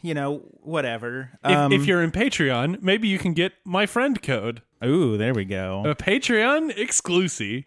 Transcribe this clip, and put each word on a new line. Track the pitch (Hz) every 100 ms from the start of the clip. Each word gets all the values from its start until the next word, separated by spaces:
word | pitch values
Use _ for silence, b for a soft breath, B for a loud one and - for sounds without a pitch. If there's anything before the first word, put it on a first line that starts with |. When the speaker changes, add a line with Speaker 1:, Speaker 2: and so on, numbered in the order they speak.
Speaker 1:
you | 170
know, | 151 139 147 - -
whatever. | 147 160 131 117 120 127 131 -
Speaker 2:
If, | 139 147
Speaker 1:
Um, | 143
Speaker 2:
if | 139 143
you're | 180
in | 165
Patreon, | 180 254 - 143 120 139 185
maybe | 185 208 220
you | 190
can | 185
get | 160 180 _
my | - 185 208
friend | 240 269 240
code. | - 123 107 117 _ _
Speaker 1:
Ooh, | 120 165 139 104
there | 113
we | 123
go. | 95 95 95 95 151
Speaker 2:
A |
Patreon | 147 - 226 - 226 233 302 320 208
exclusive. | 226 - - 175 185 - 101 120